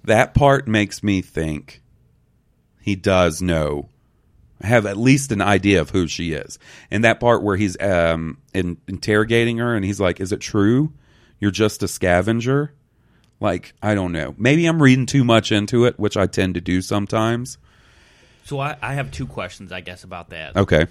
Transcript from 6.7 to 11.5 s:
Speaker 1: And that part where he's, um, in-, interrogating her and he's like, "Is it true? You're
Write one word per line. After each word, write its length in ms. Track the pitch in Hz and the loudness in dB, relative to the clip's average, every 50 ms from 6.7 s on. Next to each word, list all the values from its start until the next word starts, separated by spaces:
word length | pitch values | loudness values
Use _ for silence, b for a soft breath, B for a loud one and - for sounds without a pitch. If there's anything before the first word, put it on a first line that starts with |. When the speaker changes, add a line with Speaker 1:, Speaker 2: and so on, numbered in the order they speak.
| B B B B | B B B B
Speaker 1:
And 140 | - 104 117 | -2 2 2
that 160 | 113 110 - | 2 2 4
part 220 | 117 120 117 - 98 | 4 2 2 4 2
where 140 | 104 95 | 0 0
he's, 240 | 95 107 95 87 - | 0 0 -2 -2 -2
um, 580 | 95 101 92 85 85 82 82 82 80 80 - - _ _ - | -2 0 2 2 2 2 0 0 -4 -8 -10 -12 _ _ -4
in-, 240 | 98 90 87 85 - _ - | -4 -2 -2 -4 -8 _ -12
interrogating 680 | 98 87 - - 107 104 110 113 117 117 117 117 117 117 | -10 -8 -2 0 2 2 2 2 2 2 2 0 0 -2
her 160 | 120 120 117 | -2 -2 -2
and 80 | 107 95 | -2 -2
he's 160 | 98 101 98 | -2 -2 0
like, 180 | 98 90 87 - | 0 0 0 -2
"Is 140 | 101 92 104 | -4 -6 -6
it 80 | - | -6
true? 540 | - - - 107 101 107 120 131 151 156 - b b b b b b b b b | -6 -4 0 2 4 4 4 4 2 0 -4 b b b b b b b b b
You're 100 | 98 101 | -2 -2